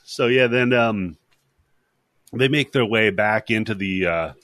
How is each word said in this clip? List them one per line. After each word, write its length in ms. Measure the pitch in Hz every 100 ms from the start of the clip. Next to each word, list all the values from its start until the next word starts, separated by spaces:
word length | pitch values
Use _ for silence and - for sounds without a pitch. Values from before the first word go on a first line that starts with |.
So, 220 | - - 123
yeah, 200 | 131 123
then, 240 | 120 123
um, 440 | 123 117 107 92 80 _ _ _ _ _ _ _ _ _ _ _
they 160 | 117 135
make 240 | 147 135
their 120 | 139
way 260 | 113 110 110
back 400 | 98 107 110 -
into 240 | 113 110
the, 320 | 101 98 92 90
uh, 260 | 82 80 -